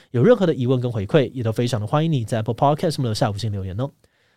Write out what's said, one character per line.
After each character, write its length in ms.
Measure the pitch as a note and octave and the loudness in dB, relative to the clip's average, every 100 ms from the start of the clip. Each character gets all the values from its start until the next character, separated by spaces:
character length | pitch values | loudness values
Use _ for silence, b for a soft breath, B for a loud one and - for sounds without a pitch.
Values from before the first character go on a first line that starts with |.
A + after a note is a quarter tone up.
| b | b
有 140 | A#2+ | 2
任 120 | F3 A#3 | 4 6
何 80 | |
的 80 | F3+ | 2
疑 140 | C3 A#2+ | 0 0
问 140 | C3 | 0
跟 100 | B2 | -2
回 160 | A2 F#2+ | -4 0
馈， 240 | D#3+ A#2+ | 2 2
也 80 | C3 | 0
都 120 | A2+ | -2
非 160 | A2 A#2+ | 0 -2
常 120 | A2+ | -2
的 60 | G#2 | -2
欢 180 | D3+ | 0
迎 60 | D#3+ | 2
你 140 | C#3+ | 0
在 140 | A2 A2 | 0 -2
Apple 180 | A2 A2 | -2 0
Podcast 340 | C#3+ D3+ F3 | 2 2 -2
上 120 | D3 | -2
面 0 | |
留 100 | B2 | -2
下 160 | G#2 A#2+ | 0 -2
五 80 | G2+ | -2
星 140 | A2+ | -4
留 120 | G2+ | -4
言 160 | F#2+ G2 | -6 -6
哦。 80 | C#3 - _ _ _ | -8 -10 _ _ _